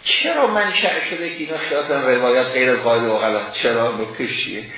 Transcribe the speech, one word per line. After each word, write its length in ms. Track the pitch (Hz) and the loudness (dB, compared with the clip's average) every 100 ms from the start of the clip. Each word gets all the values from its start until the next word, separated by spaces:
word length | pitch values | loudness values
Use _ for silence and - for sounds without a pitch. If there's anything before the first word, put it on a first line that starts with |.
چرا 440 | - - 311 330 240 | 0 0 0 2 2
منشأ 640 | 208 202 - 196 160 170 | 2 0 0 0 -2 -4
شده 200 | 175 170 | -6 -6
که 60 | 170 | -6
اینا 220 | 151 160 | -6 -6
خیالتاً 420 | - 147 143 139 | -2 -2 0 0
روایات 480 | 131 123 123 127 123 | 2 2 4 4 2
غیر 220 | 127 127 | 2 2
از 80 | 117 | 2
قاعده 320 | 117 117 117 | 2 2 2
عقلا؟ 320 | 110 110 104 104 - | 2 2 0 -4 -2
چرا؟ 280 | 123 117 117 | 0 2 0
نکتهش 520 | 107 110 - 123 - | -2 -6 -6 -6 -4
چیه؟ 200 | - 98 110 | -4 -6 -12